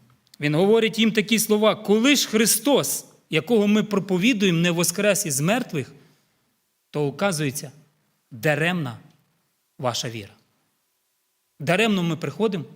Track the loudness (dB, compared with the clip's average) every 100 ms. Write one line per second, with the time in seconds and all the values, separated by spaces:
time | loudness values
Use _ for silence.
0 | _ _ _ -6 -2 2 4 4 2 2
1 | 2 2 0 0 2 2 2 2 2 2
2 | 4 2 2 0 2 2 2 2 2 -4
3 | -10 _ -4 -2 2 2 4 2 2 -2
4 | -2 0 0 2 2 2 0 0 -2 0
5 | 0 0 -2 -2 -2 -2 -4 -6 -8 -12
6 | _ _ _ _ _ _ _ _ _ -6
7 | -4 -2 -2 -2 -4 -6 -10 -18 _ _
8 | _ _ _ -6 -2 0 -2 -2 -6 -10
9 | -18 _ _ _ _ _ _ -8 -6 -4
10 | -6 -10 -14 _ _ _ _ _ _ _
11 | _ _ _ _ _ -10 -2 0 2 0
12 | -2 -2 -6 -4 -4 -4 -10